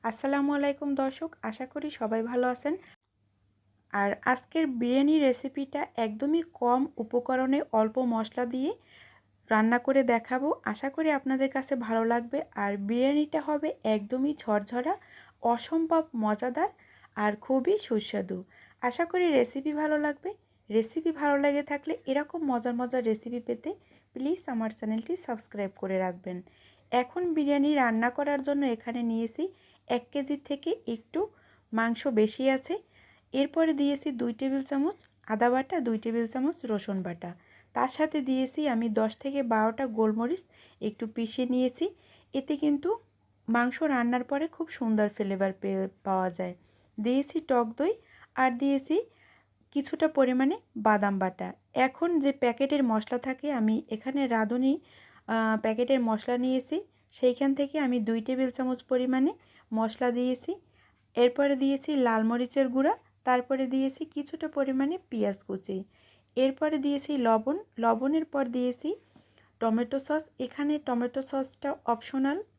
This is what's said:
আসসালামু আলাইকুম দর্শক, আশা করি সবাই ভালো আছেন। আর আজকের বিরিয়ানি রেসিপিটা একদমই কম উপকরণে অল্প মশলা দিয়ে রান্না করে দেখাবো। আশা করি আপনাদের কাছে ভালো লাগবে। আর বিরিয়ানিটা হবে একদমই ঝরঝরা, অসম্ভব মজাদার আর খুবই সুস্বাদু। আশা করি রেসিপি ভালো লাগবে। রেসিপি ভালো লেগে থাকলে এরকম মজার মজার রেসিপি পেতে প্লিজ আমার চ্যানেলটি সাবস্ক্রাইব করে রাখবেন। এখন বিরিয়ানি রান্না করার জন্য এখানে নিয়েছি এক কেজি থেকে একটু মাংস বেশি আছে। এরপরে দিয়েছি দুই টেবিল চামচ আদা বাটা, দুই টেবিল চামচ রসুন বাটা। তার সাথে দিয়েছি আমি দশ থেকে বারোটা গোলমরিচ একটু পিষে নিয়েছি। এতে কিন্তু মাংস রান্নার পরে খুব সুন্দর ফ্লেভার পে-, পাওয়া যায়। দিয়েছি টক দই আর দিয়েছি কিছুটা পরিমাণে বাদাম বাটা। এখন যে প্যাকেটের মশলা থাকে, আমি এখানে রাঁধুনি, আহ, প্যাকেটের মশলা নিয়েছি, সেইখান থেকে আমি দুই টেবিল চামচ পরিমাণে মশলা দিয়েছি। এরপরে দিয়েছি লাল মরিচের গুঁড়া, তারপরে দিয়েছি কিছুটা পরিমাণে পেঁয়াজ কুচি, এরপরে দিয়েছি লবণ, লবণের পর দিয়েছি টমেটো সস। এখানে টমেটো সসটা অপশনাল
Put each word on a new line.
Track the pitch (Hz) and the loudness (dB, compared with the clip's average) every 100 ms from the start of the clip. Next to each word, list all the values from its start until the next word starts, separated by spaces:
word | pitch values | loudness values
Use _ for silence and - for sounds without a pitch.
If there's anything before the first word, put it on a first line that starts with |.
আসসালামু | 226 220 269 277 277 | -4 -2 0 2 2
আলাইকুম | 285 285 277 285 | 2 0 0 -2
দর্শক, | 277 269 262 330 - | 0 0 -2 -10 -8
আশা | 220 220 262 | -8 -8 -8
করি | 294 302 | -6 -8
সবাই | - 214 226 | -4 -2 -2
ভালো | 233 247 247 | 0 0 0
আছেন। | 247 285 349 - _ _ _ _ _ _ _ _ _ _ | 0 -4 -6 -8 _ _ _ _ _ _ _ _ _ _
আর | 202 202 202 | 0 0 0
আজকের | - 359 - 330 311 | 0 0 -2 -2 0
বিরিয়ানি | 240 240 262 285 311 | 0 2 4 4 6
রেসিপিটা | 277 247 269 277 277 285 - - | 4 2 -4 -6 -6 -6 -6 -4
একদমই | 226 214 277 320 330 | -4 -2 0 0 -2
কম | - 240 254 285 - | -2 2 2 0 -6
উপকরণে | 220 240 247 254 262 277 - | -4 -2 0 0 2 0 2
অল্প | 220 220 220 | 2 2 2
মশলা | 254 226 220 - 247 | 0 0 -2 -4 -4
দিয়ে | 254 277 466 _ - - _ _ _ _ | -2 -4 -4 _ -20 -20 _ _ _ _
রান্না | 220 220 240 | 2 4 2
করে | 247 269 | 4 2
দেখাবো। | 247 233 233 262 285 - | 4 2 0 -2 0 -2
আশা | - 208 269 | -4 -4 -6
করি | 269 320 | -2 0
আপনাদের | 285 269 262 269 | 0 0 0 0
কাছে | 269 262 262 | 0 -2 -4
ভালো | 226 226 | 0 0
লাগবে। | 226 240 233 285 - | 2 0 0 -6 -6
আর | - 202 202 | -4 -4 -2
বিরিয়ানিটা | 202 240 262 294 302 311 | -2 2 2 2 0 -2
হবে | 294 294 311 - | -2 -2 -2 -2
একদমই | 220 214 202 254 277 | 0 0 0 -2 -2
ঝরঝরা, | 302 - 208 202 240 277 403 - - - _ | -2 0 0 0 -4 -2 -4 -8 -20 -20 _
অসম্ভব | 240 233 - 330 320 330 320 233 | 0 0 0 -2 2 2 2 -2
মজাদার | 214 214 254 247 370 - _ - - | 0 0 -2 -2 -4 -4 _ -20 -16
আর | - 208 208 | -2 -2 -2
খুবই | - 262 262 415 | 0 0 2 0
সুস্বাদু। | - 214 - 208 190 185 190 - - _ | 0 -2 -2 -6 -4 -8 -10 -20 -20 _
আশা | 247 247 | -4 0
করি | 339 370 359 | 0 2 4
রেসিপি | 277 240 277 285 | 4 2 0 -4
ভালো | 294 302 302 | -2 0 2
লাগবে। | 294 285 359 415 _ _ _ | 0 -2 -8 -10 _ _ _
রেসিপি | 214 220 330 330 | 0 0 -2 -4
ভালো | 302 294 285 | 0 2 4
লেগে | 285 285 | 4 2
থাকলে | 285 285 311 - - | -2 -6 -4 -6 -2
এরকম | 269 294 339 | -2 -2 -4
মজার | 302 240 240 | -2 0 -2
মজার | 240 247 254 | -2 -2 0
রেসিপি | 226 220 233 240 | 0 -2 -4 -8
পেতে | 240 226 - 392 _ - _ | -6 -6 -6 -10 _ -20 _
প্লিজ | 247 269 359 - | -6 -4 -4 -4
আমার | 233 220 | -4 -4
চ্যানেলটি | 220 214 220 226 349 | -4 -4 -4 -4 -6
সাবস্ক্রাইব | - 226 - 208 196 - | -6 -8 -8 -6 -6 -6
করে | 196 190 | -2 0
রাখবেন। | 185 180 185 180 - _ - _ _ | -2 -4 -10 -10 -12 _ -20 _ _
এখন | 247 247 349 359 | -2 0 -4 -2
বিরিয়ানি | 311 285 285 277 | 0 2 2 4
রান্না | 294 247 226 240 | 4 2 2 0
করার | 247 285 285 | 0 -2 -2
জন্য | 269 285 269 | -2 0 0
এখানে | 226 240 240 | -2 -6 -4
নিয়েছি | 233 226 226 - 370 - _ _ _ | -2 -2 -4 -4 -6 -6 _ _ _
এক | 240 240 | -4 -2
কেজি | 285 277 285 | -6 -2 -6
থেকে | - 285 339 440 - | -4 -6 -4 -4 -6
একটু | 226 - 311 427 _ _ _ _ | -8 -6 -4 -4 _ _ _ _
মাংস | 220 226 226 - | -2 0 0 0
বেশি | 220 214 - 262 | 2 2 2 0
আছে। | 269 - 392 - _ - _ _ | 0 -2 -6 -8 _ -20 _ _
এরপরে | 269 277 320 320 | 0 0 2 2
দিয়েছি | 285 285 285 302 | 2 0 0 -4
দুই | 240 240 | -4 -4
টেবিল | 226 269 269 | -2 -2 -2
চামচ | 269 277 302 415 - _ - | -2 -2 -2 -4 -18 _ -6
আদা | 220 240 | 2 4
বাটা, | 254 262 349 | 4 0 -2
দুই | 233 220 | 0 -2
টেবিল | 226 233 226 | -2 -2 -2
চামচ | 254 277 320 | 0 -2 -2
রসুন | 233 208 202 190 | -4 -4 -2 -4
বাটা। | 180 170 175 175 _ - _ | -4 -8 -12 -14 _ -20 _
তার | 240 262 | -2 -2
সাথে | - 311 311 | 0 0 0
দিয়েছি | 262 262 262 - 294 | 0 0 0 0 0
আমি | 226 226 | 0 0
দশ | 214 220 - | 0 0 -2
থেকে | 277 277 | -6 -4
বারোটা | 247 220 220 220 269 | 0 2 2 0 -4
গোলমরিচ | 220 220 214 240 370 - _ - _ | 2 2 2 -2 -4 -8 _ -20 _
একটু | 214 214 226 | -8 -6 -8
পিষে | 226 226 - 254 | -4 -4 -2 0
নিয়েছি। | 254 254 254 370 - _ - _ | 2 2 0 -4 -4 _ -20 _
এতে | 277 269 294 | -6 -4 0
কিন্তু | 302 285 349 453 _ _ _ _ - | 2 2 0 -4 _ _ _ _ 0
মাংস | 233 247 254 | 2 2 0
রান্নার | 311 262 240 247 | 0 2 2 0
পরে | 247 277 320 | 0 -2 -2
খুব | - 330 | -6 -8
সুন্দর | - 226 214 208 | -4 0 2 2
ফ্লেভার | 208 196 190 196 | 0 -4 0 -2
পে-, | 190 196 190 190 _ | -2 -4 -2 -4 _
পাওয়া | - 190 185 | -2 0 0
যায়। | 175 180 180 _ _ _ - | -2 -8 -8 _ _ _ -4
দিয়েছি | 214 262 277 320 | 0 2 0 -6
টক | - 247 226 226 | 0 2 2 0
দই | 320 453 _ - - | -2 -2 _ -20 -12
আর | - 262 240 | 0 0 2
দিয়েছি | 277 277 269 339 480 _ _ _ _ _ _ | 2 0 2 -2 -2 _ _ _ _ _ _
কিছুটা | 285 277 - 320 | -6 -4 0 2
পরিমাণে | 294 262 254 269 427 _ 233 | 4 2 4 2 0 _ 0
বাদাম | 214 208 202 196 | 4 4 2 0
বাটা। | 185 185 180 - _ | -2 -4 -10 -10 _
এখন | - 262 - 339 330 | 0 0 2 0 2
যে | 277 | 2
প্যাকেটের | 277 240 233 277 285 | 2 0 2 0 2
মশলা | 254 220 214 247 | 2 2 0 -4
থাকে, | 262 262 285 | -4 -4 -2
আমি | 269 220 220 - | 0 2 0 -2
এখানে | 220 262 277 269 | -8 -4 -2 0
রাঁধুনি, | 226 214 247 262 311 - - - - - | 2 0 2 2 0 -4 -20 -20 -20 -4
আহ, | 226 220 220 | 0 2 2
প্যাকেটের | 220 220 247 269 | 0 0 2 2
মশলা | 233 220 220 247 | 2 0 0 0
নিয়েছি, | 254 262 262 330 - _ _ | 0 0 -2 -6 -6 _ _
সেইখান | - 254 247 277 | 2 2 4 0
থেকে | 277 285 302 | 2 0 0
আমি | 269 247 | 0 0
দুই | 214 226 | 0 -2
টেবিল | 226 262 262 | 0 0 0
চামচ | 247 254 254 | 0 -4 -4
পরিমাণে | - 254 254 262 277 - _ - _ | 0 0 2 2 2 0 _ -20 _
মশলা | 220 220 220 247 | -2 -2 0 0
দিয়েছি। | 240 247 254 - 392 _ _ _ _ _ - | 2 0 -2 -4 -8 _ _ _ _ _ 2
এরপরে | 247 247 277 269 | 2 4 2 4
দিয়েছি | 269 277 269 285 | 2 0 0 2
লাল | 247 226 | 4 4
মরিচের | 220 240 247 277 262 | 2 0 0 2 2
গুঁড়া, | 254 285 453 _ _ | 4 2 2 _ _
তারপরে | - 254 247 269 262 | 0 2 2 -2 0
দিয়েছি | 262 269 269 | 0 0 -4
কিছুটা | 311 - 285 320 311 | -10 -8 -8 -8 -6
পরিমাণে | 294 269 262 277 370 _ | -2 0 0 0 -2 _
পেঁয়াজ | 226 202 196 | -2 -2 -4
কুচি, | - 196 - 190 196 _ _ _ _ - | -8 -10 -6 -8 -8 _ _ _ _ 2
এরপরে | 262 262 302 302 | 2 2 0 0
দিয়েছি | 285 285 277 285 | 0 -2 -2 0
লবণ, | 233 220 220 339 - - | 4 2 2 -4 -6 -2
লবণের | 233 226 262 320 | 2 2 2 0
পর | 320 277 254 | 0 -2 -2
দিয়েছি | 247 247 247 - 427 _ - _ _ _ _ | 0 -2 -2 -6 -6 _ -20 _ _ _ _
টমেটো | 226 220 240 277 | 0 0 0 -4
সস। | 269 302 311 _ | -2 -2 -2 _
এখানে | 254 - 285 302 | -8 -2 -2 0
টমেটো | 294 240 247 269 | 0 -2 -2 -4
সসটা | 269 269 269 - 277 - - | -4 -4 -4 -6 -6 -4 -2
অপশনাল | 233 - 269 269 320 427 | -2 -2 0 0 0 -6